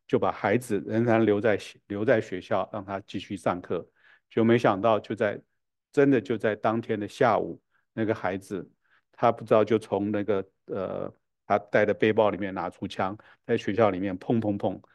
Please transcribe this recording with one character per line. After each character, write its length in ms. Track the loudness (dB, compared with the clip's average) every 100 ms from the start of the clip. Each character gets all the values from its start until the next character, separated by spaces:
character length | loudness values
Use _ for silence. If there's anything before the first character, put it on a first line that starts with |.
| -2
就 100 | 0
把 140 | 0
孩 260 | 0 0 0
子 260 | 0 -4 -2
仍 160 | 0
然 220 | 2 4 4
留 140 | 4
在， 200 | 2 0 -4 -18 -10
留 160 | -2
在 160 | 2 2
学 220 | 0 -8
校， 260 | -4 -4 -4
让 100 | -8
他 160 | -8 -10
继 180 | -10 -12
续 180 | -10 -6
上 240 | -4 -4
课。 260 | -4 -6 -8 _ _ _ _
就 140 | 0
没 140 | 4 4
想 220 | 4 2
到 200 | 2 2
就 160 | -2 -2
在 260 | -2 -4 -12 _ _ _ _
真 180 | 2 4
的 100 | 4
就 180 | 2 -2
在 180 | -2 0
当 240 | -2 -2
天 200 | -2 -6
的 80 | -6
下 300 | 2 2 2
午， 240 | 0 -8 _ _ _
那 120 | -4 -2
个 80 |
孩 240 | -2 -4 -6
子 320 | -8 -10 -10 _ _ _ _
他 200 | 0 0
不 120 | 0
知 100 | 2
道 100 | 4
就 140 | 4 0
从 340 | 0 -4 -2
那 120 | -2
个， 220 | -2 -4 -4 _ -10
呃， 460 | -8 -6 -6 -10 -12 _ _ -2
他 120 | -2
带 280 | 0 2 2
的 80 |
背 200 | 2 2
包 160 | 2 2
里 80 | 0
面 160 | -6
拿 160 | -6 -8
出 180 | -8 -8
枪， 300 | -4 -4 -6 -16 _ -4
在 120 | -4
学 160 | -2
校 160 | 2 2
里 100 | 2
面 180 | -4 -6
砰 220 | -2 -2
砰 180 | 0 -2
砰 220 | -4 -6 -12